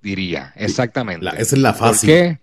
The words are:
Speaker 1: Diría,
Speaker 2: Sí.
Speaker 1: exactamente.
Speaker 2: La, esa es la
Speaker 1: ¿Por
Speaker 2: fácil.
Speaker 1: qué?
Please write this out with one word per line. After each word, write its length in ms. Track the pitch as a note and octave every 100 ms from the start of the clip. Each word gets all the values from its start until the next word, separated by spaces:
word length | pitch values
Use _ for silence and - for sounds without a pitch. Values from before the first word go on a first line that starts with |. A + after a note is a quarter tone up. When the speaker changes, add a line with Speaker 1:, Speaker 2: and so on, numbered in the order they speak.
Speaker 1:
Diría, 520 | G2+ F#2+ F#2 D#2 C#2 -
Speaker 2:
Sí. 80 |
Speaker 1:
exactamente. 600 | G#2+ A2+ B2 - A2+ E2+
Speaker 2:
La, 80 | E2
esa 240 | - A2+ C#3
es 60 |
la 100 | C3+
Speaker 1:
¿Por 160 | - A2+
Speaker 2:
fácil. 200 | G#2+ G#2+
Speaker 1:
qué? 280 | D#3+ F3 D#3+